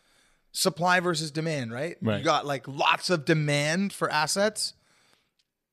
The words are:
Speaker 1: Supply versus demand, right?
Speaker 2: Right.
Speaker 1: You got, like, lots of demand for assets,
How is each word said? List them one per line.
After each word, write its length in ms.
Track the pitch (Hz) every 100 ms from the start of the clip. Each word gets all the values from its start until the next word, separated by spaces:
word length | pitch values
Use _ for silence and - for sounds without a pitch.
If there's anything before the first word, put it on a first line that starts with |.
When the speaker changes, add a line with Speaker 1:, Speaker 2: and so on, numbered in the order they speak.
| _ _ _ _ _
Speaker 1:
Supply 480 | - 190 170 180 180
versus 300 | 175 156 160
demand, 420 | 151 160 147 117
right? 240 | 120 165 -
Speaker 2:
Right. 180 | 113 104
Speaker 1:
You 60 |
got, 220 | 156 147 139
like, 220 | 135 143
lots 420 | 139 156 165 -
of 140 | 175
demand 680 | 143 156 147 143 151 170 196
for 180 | - 165
assets, 640 | 151 151 196 208 214 - - _ _ _ _ _ _ _ _ _